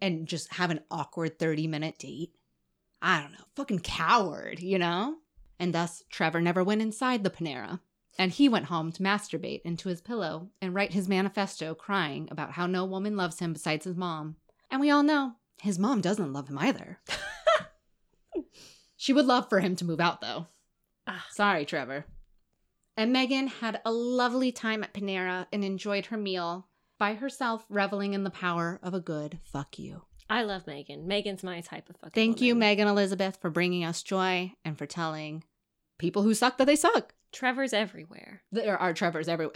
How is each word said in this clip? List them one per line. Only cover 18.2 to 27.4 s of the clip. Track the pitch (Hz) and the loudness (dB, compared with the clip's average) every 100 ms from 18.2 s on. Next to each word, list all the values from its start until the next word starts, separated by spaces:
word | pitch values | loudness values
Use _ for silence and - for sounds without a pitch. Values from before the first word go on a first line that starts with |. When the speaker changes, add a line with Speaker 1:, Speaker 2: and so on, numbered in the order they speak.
| _ 359 - - - - _ - | _ -8 -8 -14 -20 -20 _ -4
Speaker 1:
She | - | 2
would | 269 254 | 4 6
love | 247 240 | 4 4
for | 196 | 2
him | 185 180 | 2 0
to | 175 | -2
move | 160 | 2
out, | 170 175 | 2 0
though. | 107 120 165 _ _ _ _ _ - | -6 -8 -10 _ _ _ _ _ -12
Speaker 2:
Ah. | 185 - | -10 -8
Speaker 1:
Sorry, | - 202 175 147 | 0 2 2 0
Trevor. | 156 127 139 - - - _ _ _ _ _ _ - | -4 -4 -8 -10 -16 -20 _ _ _ _ _ _ -2
And | 220 | 2
Megan | 262 254 269 269 | 4 2 2 0
had | - 226 214 220 | -4 -4 -4 -2
a | |
lovely | 226 240 247 247 254 254 | 0 0 2 2 2 0
time | 240 226 220 | 0 -2 -2
at | - | -4
Panera | - 196 190 185 185 185 | -6 -4 -2 -2 -4 -4
and | 208 | -2
enjoyed | 196 190 208 202 190 | -2 -2 -2 -2 -2
her | 226 | -4
meal | 202 185 170 180 - _ _ - | -2 -2 -2 -6 -10 _ _ -2
by | 208 | -2
herself, | 214 269 - | -2 -6 -2